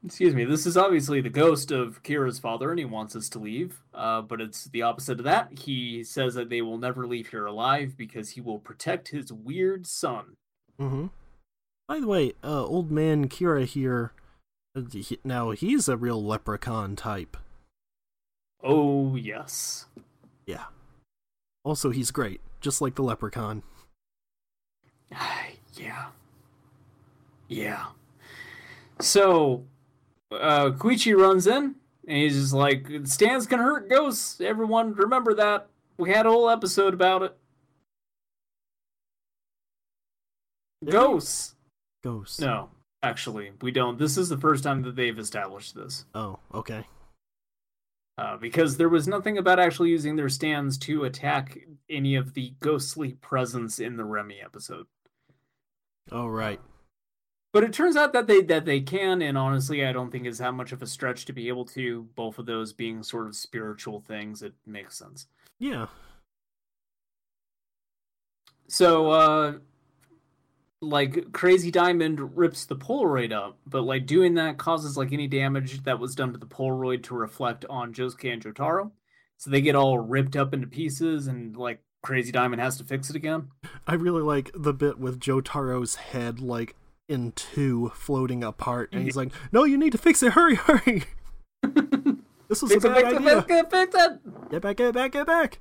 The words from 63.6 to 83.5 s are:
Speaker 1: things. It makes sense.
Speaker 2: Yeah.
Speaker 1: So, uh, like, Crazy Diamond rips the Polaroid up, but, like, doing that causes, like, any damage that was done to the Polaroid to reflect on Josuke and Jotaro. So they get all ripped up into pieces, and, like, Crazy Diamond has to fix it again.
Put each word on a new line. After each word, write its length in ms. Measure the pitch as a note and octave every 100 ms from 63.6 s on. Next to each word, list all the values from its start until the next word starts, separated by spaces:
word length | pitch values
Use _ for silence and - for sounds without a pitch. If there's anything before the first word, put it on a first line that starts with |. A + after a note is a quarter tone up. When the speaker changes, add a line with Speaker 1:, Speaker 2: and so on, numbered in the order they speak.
| G#2+ G#2 - G#2 G#2
Speaker 1:
things. 360 | G#2+ G#2 G#2+
It 120 | G#2 _ -
makes 300 | G#2 G2 -
sense. 300 | G2+ C#3 - _ _ _
Speaker 2:
Yeah. 280 | C4 G#3+ A2 - - - _ _ _ _ _ _ _ _ _ _ _ _ _ _ _ _ _ _ _ _ _ _ _ _ _
Speaker 1:
So, 420 | - F3+ E3 D#3
uh, 420 | D#3+ D#3 D#3 D3+ D3 _ _ _ _ _ _ _ _ _ _ _ _
like, 500 | D#3 C#3+ C#3 C#3+ F3
Crazy 380 | - F3+ F#3 F3
Diamond 640 | F3 F3 F3 D#3+ D#3 C3+ C3+
rips 300 | E3 - -
the 100 | C3+
Polaroid 560 | - C4 G#3 C3+ A#2
up, 260 | G#2+ G2+ - -
but, 160 | C3
like, 240 | B2 C3 C3
doing 280 | D#3 F3+
that 240 | E3+ D#3+ C#3+
causes, 380 | - E3 D3+ C#3
like, 160 | C3+
any 140 | C#3+ C#3+
damage 560 | C3+ C3+ C#3 C3 C3+
that 140 | - A#2+
was 160 | B2
done 180 | B2+ C3
to 60 | A#2
the 80 | -
Polaroid 560 | - C3 C3 C3 B2+
to 100 | - B2
reflect 480 | A2 - B2 A2+ -
on 220 | C#3 A#2+
Josuke 400 | A#2 B2+ B2 C3+
and 100 | A#2
Jotaro. 480 | A2 G#2+ C#3+ F3 G#3 _ _ _ _ _
So 120 | -
they 100 | C#3
get 140 | C#3+
all 240 | C#3 C#3 B2+
ripped 380 | A2+ C3 C3+ C#3
up 160 | C#3
into 120 | C#3 B2+
pieces, 600 | C#3+ D#3+ C3+ E3 D#3 C#3
and, 300 | B2 A#2 A2
like, 240 | B2 A2 _ _
Crazy 280 | - C3 B2
Diamond 280 | A#2+ B2 A#2
has 160 | B2+ C3+
to 60 |
fix 240 | - C3+ C3+
it 60 | D3+
again. 320 | D#3 D#3+ C#3